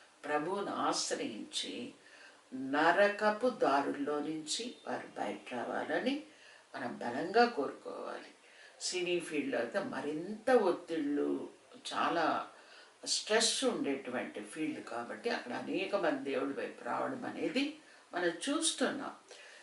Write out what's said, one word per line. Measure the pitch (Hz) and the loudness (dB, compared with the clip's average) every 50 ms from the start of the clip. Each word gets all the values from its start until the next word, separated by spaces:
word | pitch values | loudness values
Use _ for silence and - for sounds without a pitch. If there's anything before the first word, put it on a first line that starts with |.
| - - - - - | -20 -20 -20 -10 -4
ప్రభువును | 147 147 147 151 175 196 202 202 - - | 0 0 0 0 0 -2 -2 -2 -2 -2
ఆశ్రయించి | - 135 160 165 - - - - - - - - - - - - - - - - - 247 - - - - - - - - - - - - - 135 | 0 0 2 2 0 0 -2 -2 -2 -2 -4 -6 -6 -8 -6 -4 -4 -4 -4 -6 -8 -8 -10 -12 -16 -20 -20 -20 -20 -20 -20 -20 -20 -16 -10 -8
నరకపు | 131 135 131 139 147 160 170 175 190 202 202 202 - 214 208 208 208 247 254 | -6 -4 0 2 4 6 6 8 8 6 6 4 4 2 2 2 4 2 0
దారుల్లో | 226 - - 147 - - - 277 - 143 139 143 147 - | 2 4 4 4 4 4 2 2 -2 -2 -2 0 0 -2
నుంచి | 147 156 160 156 156 - - - 233 247 - - - | -2 -2 -4 -4 -4 -4 -4 -4 -4 -6 -8 -10 -8
వారు | - 127 120 113 - - - | -6 -6 -6 -6 -8 -6 -4
బయట | - 104 98 - - - 127 | -4 -4 -4 -6 -8 -8 -6
రావాలని | 117 110 104 104 113 120 131 151 175 190 254 285 302 - - - - - - - - - - - | -4 -4 -2 -2 -2 -2 0 0 0 0 0 -2 -2 -4 -10 -18 -20 -20 -20 -20 -20 -18 -12 -8
మనం | 131 131 120 107 | -6 -6 -6 -6
బలంగా | 104 113 120 120 139 160 180 196 233 240 | -4 -4 -4 -2 -2 -2 4 6 6 6
కోరుకోవాలి. | 233 - - 135 - - - - - - - - - - - - - - - - - - - - - - - | 6 4 0 -2 -2 -4 -8 -10 -10 -8 -8 -8 -8 -8 -10 -12 -14 -20 -20 -20 -20 -20 -20 -20 -20 -12 -8
సినీ | - - - 180 175 175 175 170 | -6 -4 -2 0 0 0 0 0
ఫీల్డ్‌లో | 156 - 156 143 127 135 123 120 | 0 -2 -2 0 0 0 0 0
అయితే | 120 123 - 196 | 0 0 -2 -2
మరింత | - 123 - 131 143 143 156 156 175 196 214 208 - - | -2 -2 -4 -4 -4 -2 -2 -2 -4 -4 -6 -2 4 8
ఒత్తిళ్ళు, | 254 240 208 180 170 - - - 165 160 143 143 147 143 143 143 143 135 139 - - - - - - - - - - | 8 8 8 6 4 2 -2 -4 -2 0 0 2 2 2 2 2 0 -2 -4 -8 -14 -18 -20 -20 -18 -14 -10 -4 -2
చాలా | 101 120 147 165 170 156 143 123 113 107 - - - - - - - - - - - - | 0 2 2 2 2 2 2 2 0 -2 -6 -12 -20 -20 -20 -20 -20 -20 -20 -20 -8 -4
స్ట్రెస్ | 175 - - - - 214 220 220 - - - 269 | -2 -2 0 2 4 4 4 6 4 2 2 2
ఉండేటువంటి | 247 214 156 135 139 139 127 - 127 120 113 104 - - - 104 | 2 2 2 2 0 0 -2 -2 -4 -4 -2 -4 -4 -6 -8 -10
ఫీల్డ్ | - - 156 156 147 123 113 107 | -8 -6 -4 -2 -2 -2 -4 -6
కాబట్టి | - 113 117 117 117 110 107 - 233 | -6 -6 -6 -6 -6 -6 -4 -2 0
అక్కడ | 233 - - - - | 0 -2 -2 -4 -6
అనేక | - 135 135 143 175 190 190 196 | -6 -4 -2 -2 -2 0 0 0
మంది | 202 175 156 139 - 139 139 | 2 2 2 2 0 0 0
దేవుడి | 135 127 139 139 - | 0 0 0 0 -2
వైపు | 117 104 - - - - | -4 -6 -6 -6 -8 -6
రావడం | 117 - - - - - - - | -4 -2 -2 -2 -2 -2 -4 -6
అనేది | - - - - - - 254 285 302 - - - - - - - - - | -6 -4 -2 -2 0 2 0 0 0 -4 -8 -16 -20 -20 -20 -12 -6 -2
మనం | 175 175 | 0 0
చూస్తున్నాం. | 170 165 - - 269 294 330 330 - - - 254 - - - - - - - - - - - - - - - | 0 0 0 0 0 0 2 2 0 2 2 0 0 0 -2 -6 -8 -10 -12 -16 -20 -20 -18 -18 -20 -20 -20